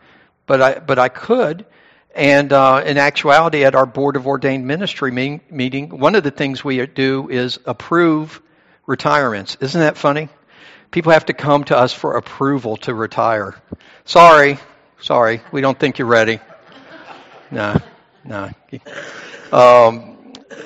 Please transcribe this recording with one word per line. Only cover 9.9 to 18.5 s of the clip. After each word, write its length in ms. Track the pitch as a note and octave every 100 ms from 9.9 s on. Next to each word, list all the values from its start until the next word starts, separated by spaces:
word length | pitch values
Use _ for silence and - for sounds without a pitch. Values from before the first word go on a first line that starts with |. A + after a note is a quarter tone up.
| D3+
funny? 320 | C#3+ D3 D#3 _ _ _ - - _
People 200 | F3 E3
have 160 | D#3 -
to 60 |
come 320 | C#3+ D3 C#3+ C#3+
to 120 | C#3
us 160 | B2+
for 240 | - D3+ A#2+
approval 600 | - - C#3 C#3 A#2 A2
to 180 | - A2+
retire. 600 | A2 - A2+ A2 G2 - _ - _ _ -
"Sorry, 520 | E3+ E3+ D3+ C#3+ C3+ - _ _ _
sorry, 400 | - C3+ A2+ A#2 -
we 100 | C#3+
don't 180 | C3+ C3
think 200 | C#3+ -
you're 80 | A#2+
ready." 320 | A#2 A2 A2 - - _ - - - - - - - -
No, 280 | A#2+ G#2 G#2 - _ _ _ B2+
no. 240 | G#2 G2